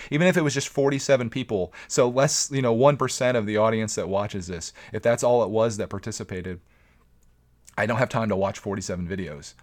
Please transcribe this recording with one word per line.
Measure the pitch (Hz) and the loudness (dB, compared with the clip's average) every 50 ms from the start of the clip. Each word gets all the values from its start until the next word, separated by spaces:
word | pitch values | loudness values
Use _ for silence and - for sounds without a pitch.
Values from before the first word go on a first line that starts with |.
| - - | -8 -4
even | 143 147 175 185 | 0 2 4 4
if | 160 | 4
it | 180 | 4
was | 156 143 127 | 2 2 0
just | 139 - - | -2 -4 -4
forty-seven | - 143 139 139 139 135 - - 139 123 123 113 | -2 0 2 2 2 0 2 2 2 2 2 -2
people, | - 131 123 - 113 95 90 - - - - - | -4 -6 -4 -2 -2 -2 -2 -4 -6 -12 -12 -4
so | - 147 127 120 | 2 2 2 4
less, | 123 131 139 151 - - - - | 4 2 2 2 2 -2 -2 -2
you | 139 135 131 | -2 0 2
know, | 117 117 | 2 4
one | 113 131 147 143 - | 6 6 6 6 4
percent | 143 123 - - 131 123 123 117 | 0 -2 -2 0 0 2 2 2
of | 104 | 0
the | 104 107 | 0 2
audience | 107 107 110 113 110 110 107 - | 2 2 2 2 0 -2 -4 -4
that | 107 90 87 | -6 -4 -2
watches | 98 98 101 104 - 98 87 90 | -2 -2 -2 -2 -6 -8 -8 -8
this, | 90 82 - - - - - - | -8 -10 -10 -12 -16 -18 -16 -12
if | - 110 - | -10 -2 0
that's | 120 117 - - | 2 2 2 4
all | 120 123 120 110 | 4 4 4 4
it | 95 | 2
was | 107 110 113 117 107 104 | 2 2 2 2 0 -2
that | 98 - | -6 -6
participated, | - 98 - 113 107 - 104 - 101 92 87 92 90 87 - _ _ _ _ _ _ _ _ _ _ _ _ _ _ _ _ _ _ _ _ - _ - | -6 -8 -8 -8 -10 -10 -10 -8 -8 -8 -8 -8 -10 -12 -14 _ _ _ _ _ _ _ _ _ _ _ _ _ _ _ _ _ _ _ _ -12 _ -4
I | 107 | -2
don't | 110 117 117 | 0 0 0
have | 127 - | 0 0
time | - 123 110 107 | 0 -2 -2 0
to | 98 | 0
watch | 95 98 98 98 - | 0 0 -2 -2 -6
forty-seven | - 104 98 101 95 - 92 87 87 82 | -6 -6 -6 -6 -6 -6 -6 -6 -6 -6
videos. | 98 95 92 76 73 71 71 - - - | -6 -6 -6 -8 -10 -12 -16 -18 -20 -20